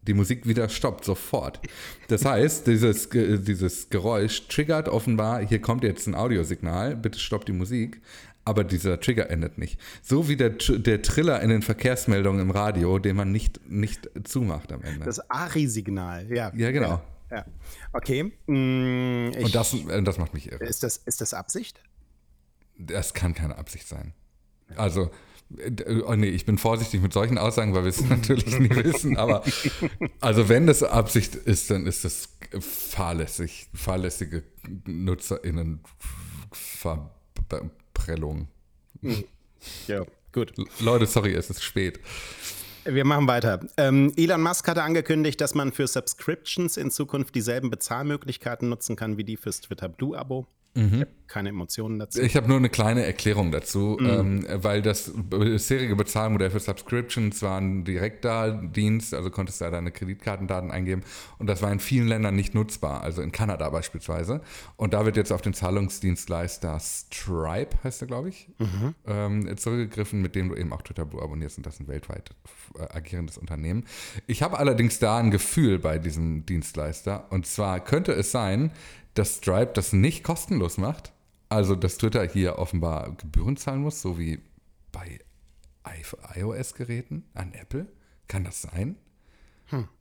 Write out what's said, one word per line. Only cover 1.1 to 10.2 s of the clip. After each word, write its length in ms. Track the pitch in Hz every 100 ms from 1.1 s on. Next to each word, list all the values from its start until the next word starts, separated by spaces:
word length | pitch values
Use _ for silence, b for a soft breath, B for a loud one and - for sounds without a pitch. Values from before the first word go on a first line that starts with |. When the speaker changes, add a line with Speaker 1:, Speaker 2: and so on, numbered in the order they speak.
| 95 - 131 - - - B B B -
Speaker 1:
Das 180 | 107 135
heißt, 400 | 131 147 151 -
dieses 420 | 113 113 107 -
Ge-, 300 | 120 101 104
dieses 500 | 98 95 92 - -
Geräusch 600 | 101 95 113 107 - -
triggert 420 | - 151 160 156
offenbar, 500 | 113 110 110 107 120
hier 220 | 107 113
kommt 200 | - 120
jetzt 240 | 120 92 -
ein 80 |
Audiosignal, 800 | 90 117 110 80 85 82 87 117
bitte 240 | 117 110 -
stoppt 300 | - 107 -
die 60 |
Musik, 480 | 92 90 123 113 - B B B B
aber 200 | - 107
dieser 360 | 92 92 95 87
Trigger 300 | - 113 95
endet 260 | 85 80 -
nicht. 240 | 78 - B B
So 260 | - 135